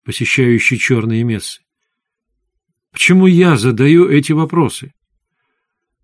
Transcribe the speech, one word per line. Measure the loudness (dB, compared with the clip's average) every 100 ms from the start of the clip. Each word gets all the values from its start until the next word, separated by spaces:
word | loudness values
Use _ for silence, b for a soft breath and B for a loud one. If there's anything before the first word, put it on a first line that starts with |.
посещающей | -12 -8 -4 0 2 2 0 -2
чёрные | -2 -2 -2 -4
мессы? | -4 -6 -8 -16 _ _ _ _ _ _ _ _ _ _ _ _ _
Почему | -6 0 4 4
я | 4 2 2
задаю | 0 0 2 4 4
эти | 2 0
вопросы? | -2 -2 -2 -4 -6 -16 _ _ _ _ _ _ _ _ _ _ _